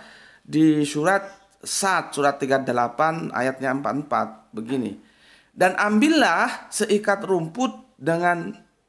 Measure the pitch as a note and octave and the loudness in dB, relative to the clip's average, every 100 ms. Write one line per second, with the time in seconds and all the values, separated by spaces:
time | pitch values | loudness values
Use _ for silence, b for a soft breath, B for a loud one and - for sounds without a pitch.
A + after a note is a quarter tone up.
0 | B B B B - D3 D#3+ D3+ D3 D3 | B B B B -4 2 4 4 0 0
1 | D#3+ G3 G3 - _ _ - - G3 F3 | 0 0 -2 -14 _ _ -8 -2 0 0
2 | - - C#3+ C#3 C3 C3+ B2+ A#2+ A#2+ - | -2 0 0 2 0 0 2 0 0 2
3 | D#3 E3 E3 - B2+ B2+ C3 C3+ A2+ C3 | 0 0 -4 -2 -2 -2 -2 -2 -2 -4
4 | D3 A2+ A2 - _ G#2+ A2+ C3 G#2+ F#2+ | -2 -2 -2 -6 _ -12 -6 -4 -4 -8
5 | b b b b b - - - G#3 G#3+ | b b b b b 0 0 2 2 4
6 | C#4+ D#4+ A3 E3+ A#3+ - - - G#3+ G#3 | 4 4 4 2 0 -4 -10 -4 0 0
7 | G#3 G3+ F3+ F#3 D#3+ A#3+ B3+ - - _ | 2 0 0 -2 -2 -2 -4 -4 -18 _
8 | C3+ E3 F3 F3 E3+ - _ _ | -2 0 0 0 -4 -12 _ _